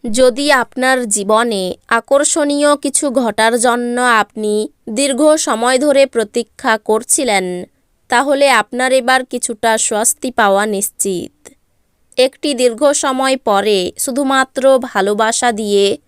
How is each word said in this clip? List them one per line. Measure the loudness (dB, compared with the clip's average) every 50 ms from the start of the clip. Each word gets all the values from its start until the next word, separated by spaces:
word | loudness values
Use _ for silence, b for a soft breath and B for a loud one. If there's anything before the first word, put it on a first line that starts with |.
| -4
যদি | -2 2 4 4 4 4 0 0 2
আপনার | 2 2 0 -4 -4 -2 0 0 0 0 -2 -4
জীবনে | -4 -4 0 0 2 2 2 0 -2 -4 -4 -6 -8 _ _ -2
আকর্ষণীয় | -2 -2 0 2 0 2 2 0 0 0 0 0 0 2 2 2 2
কিছু | 0 -2 -4 -4 -2 -4 -2
ঘটার | -2 0 -2 -2 0 0 0 2 2 2
জন্য | 0 0 0 0 -2 -4 -4 -2 0 2 2 2
আপনি | 0 _ _ -6 -4 -2 -2 -2 -2 -6 _ _ _ -8
দীর্ঘ | -2 -2 0 0 0 2 2 2 2
সময় | 2 0 -4 -2 0 0 0 2 2
ধরে | 2 2 4 2 2
প্রতীক্ষা | 2 0 -4 -4 -2 -4 -6 -6 _ _ -6 -2 -2 -2 -2
করছিলেন, | _ -2 -2 -2 0 -2 -2 -2 0 0 0 0 -2 -4 -8 -10 -12 _ _ _ _ _ _ _ _ _
তাহলে | 0 0 2 2 2 2 4 4
আপনার | 4 2 0 _ -4 -4 -2 0
এবার | 0 0 2 2 0 0 0
কিছুটা | _ -8 -8 -6 -6 -6 _ 0 0 0 0
স্বস্তি | -2 -2 -2 -2 -2 -2 -4 _ -6 -4
পাওয়া | 0 2 2 2 2 2 0
নিশ্চিত। | 0 -2 -4 -6 -8 _ -6 -4 -4 -4 -6 -8 -10 _ _ _ -20 _ _ _ _ _ _ _ _ _ _ _ _ _ 0
একটি | 0 0 0 _ -4 -4 -2
দীর্ঘ | 0 0 0 0 2 2 2 2
সময় | 2 -2 -2 -2 -2 0 -2 -2 -2 _
পরে | 0 0 0 2 0 0 0 -2 -4 -6 -6
শুধুমাত্র | -6 -4 -2 -2 -2 0 0 0 -2 _ _ 0 2 4 4 4
ভালোবাসা | 0 -2 -2 -2 0 0 0 0 0 0 0 0 -2 -2
দিয়ে | -2 -2 -4 0 2 2 2 2 0 -4 _